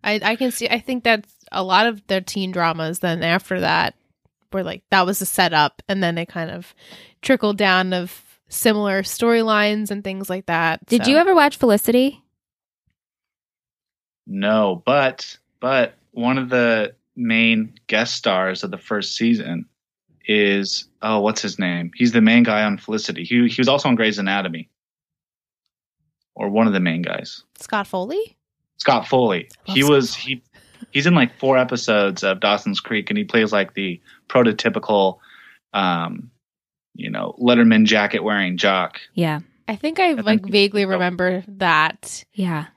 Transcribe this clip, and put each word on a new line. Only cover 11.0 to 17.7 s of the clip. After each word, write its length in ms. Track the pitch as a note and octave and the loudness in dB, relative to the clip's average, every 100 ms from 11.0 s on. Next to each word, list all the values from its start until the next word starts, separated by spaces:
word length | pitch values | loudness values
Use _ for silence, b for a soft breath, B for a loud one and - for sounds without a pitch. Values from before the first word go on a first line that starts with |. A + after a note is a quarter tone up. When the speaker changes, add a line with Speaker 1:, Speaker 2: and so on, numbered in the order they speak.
| A3+ | 4
Speaker 1:
so. 60 | |
Speaker 2:
you 60 | D4 | 2
ever 180 | F4+ F4 | 4 4
watch 220 | D4 - | 2 2
Felicity? 640 | B3 G#3 - A#3+ C4+ - _ _ _ _ _ _ _ _ _ _ _ _ _ _ _ _ _ _ _ _ - | 2 2 4 2 2 -2 _ _ _ _ _ _ _ _ _ _ _ _ _ _ _ _ _ _ _ _ -12
Speaker 3:
No, 540 | G2 G2+ A2 G#2 F2 B2 | -4 0 2 0 -2 0
but, 520 | C#3 C3+ - - - _ _ | 2 0 -4 -16 -18 _ _
but 360 | B2 C3+ A2+ _ _ | -2 0 0 _ _
one 260 | - A#2+ C3 | -4 -2 -2
of 120 | B2+ | 0
the 460 | B2+ A#2+ A2 G#2 - _ - | 0 2 0 -2 -8 _ -6
main 580 | A#2+ A2+ A2+ A2+ A2 | 0 2 2 2 -2